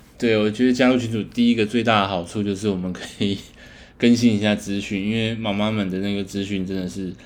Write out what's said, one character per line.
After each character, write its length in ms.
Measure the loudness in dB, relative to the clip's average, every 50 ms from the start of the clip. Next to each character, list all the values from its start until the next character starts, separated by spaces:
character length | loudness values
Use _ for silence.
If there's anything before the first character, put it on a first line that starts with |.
| -20 -20 -6 -2
对， 180 | 2 2 4
我 140 | 4 2 2
觉 160 | 2 2 2
得 60 | 2
加 160 | 4 4 4 4
入 100 | 4 2
群 100 | 0 -2
组 100 | -2 -4
第 300 | -4 -4 0 2 2 4
一 20 | 4
个 100 | 2 0
最 200 | 0 0 0 2
大 180 | 4 4 4
的 60 | 2 2
好 160 | 0 -4 -4
处 180 | -4 -4 -4
就 100 | -2 -2
是 160 | -2 -2 -2 -2
我 60 | -2
们 180 | -2 -4 -6
可 100 | -8 -8 -12 -14 -6 -4
以 180 | -4 -4 -4 -6 -8 -14 -20 -20 -20 -20 -20 -20 -20 -20 -2
更 180 | 2 4 4 4
新 220 | 6 4 4 4
一 40 | 2
下 160 | 2 0 0
资 240 | 0 -2 -4 -6 -6
讯， 200 | -4 -4 -4 -4
因 120 | -2 -2
为 240 | -2 0 -2 -2 -4
妈 160 | -4 -4 -4
妈 180 | -2 -2 -2 -2
们 180 | -2 -2 -2 -2
的 100 | -2 -2
那 180 | -2 -2 -2
个 80 | -4 -6
资 180 | -6 -6 -6
讯 240 | -4 -4 -4 -4 -4
真 100 | -4 -4
的 120 | -4 -6 -6
是 240 | -8 -8 -8 -10 -10 -14 -18